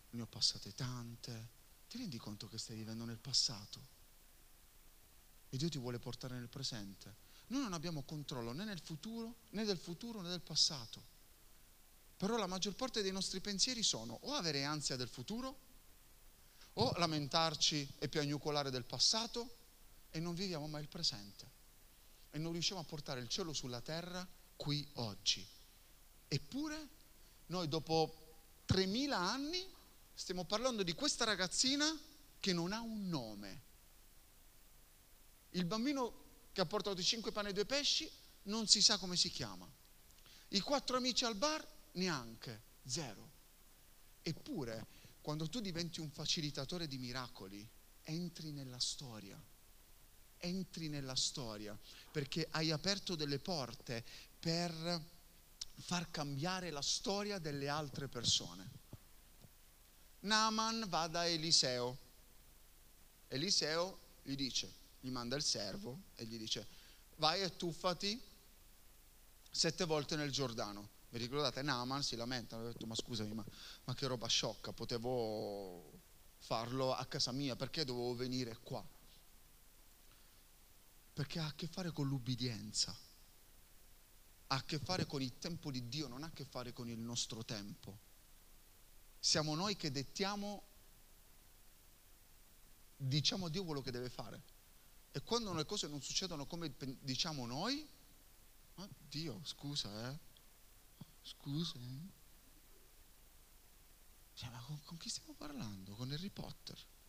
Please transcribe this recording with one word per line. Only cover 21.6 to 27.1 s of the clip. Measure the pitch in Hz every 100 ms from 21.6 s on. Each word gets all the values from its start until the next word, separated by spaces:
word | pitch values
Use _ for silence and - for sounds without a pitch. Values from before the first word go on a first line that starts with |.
| - - - - - - -
E | 147
non | 165
riusciamo | 170 151 190
a | 147
portare | 156 151 127
il | 117
cielo | - 165
sulla | 139 127 120
terra | - 160 175 180 185 - - -
qui | 147 147 139
oggi. | 123 113 98 - 104 92 - - - - - - - -
Eppure | 143 - 269 311 311 294 - -